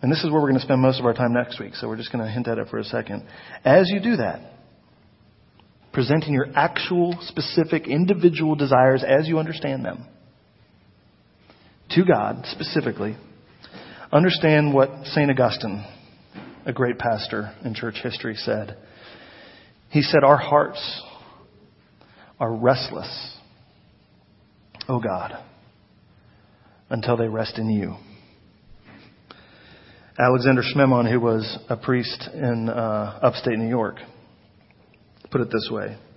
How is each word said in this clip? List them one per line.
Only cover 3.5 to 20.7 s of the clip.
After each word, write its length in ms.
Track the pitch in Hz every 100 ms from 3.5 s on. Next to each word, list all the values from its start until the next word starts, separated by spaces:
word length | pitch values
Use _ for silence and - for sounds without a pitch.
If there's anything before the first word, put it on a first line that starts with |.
| -
As 240 | 131 160 180
you 100 | 202
do 160 | 220 202
that, 240 | 101 78 - - _ _ _ _ _ _ _ _ _ _ _ _ _
presenting 400 | - 123 156 156
your 160 | 135 131
actual, 600 | 139 165 - - 180 170 175
specific, 640 | - - - - 160 160 -
individual 680 | 143 180 190 175 151 156 151
desires 480 | 139 127 131 131
as 240 | 135 135 160
you 100 | 160
understand 460 | 160 156 143 135
them 200 | - 90 - - _ _ _ _ _ _ _ _ _ _ _ _ _ _ _ _ -
to 140 | 165
God 400 | 180 117 104 117 -
specifically, 680 | - 160 160 123 - 104 123 - - _ _ - - - - -
understand 600 | 147 180 165 165 151 151
what 320 | 139 135 - -
Saint 220 | 156 143
Augustine, 540 | 131 120 - 110 101 107 - - _ _ - - - -
a 60 |
great 260 | 123 123 120
pastor 540 | 120 107 - 110 104 -
in 100 | 127
church 260 | 107 117 -
history, 320 | 120 - 117
said. 420 | 107 - 110 101 104 - - - - - - - - _ _ _
He 120 | 151
said, 220 | 135 156
"Our 120 | 135 143
hearts 680 | - 147 151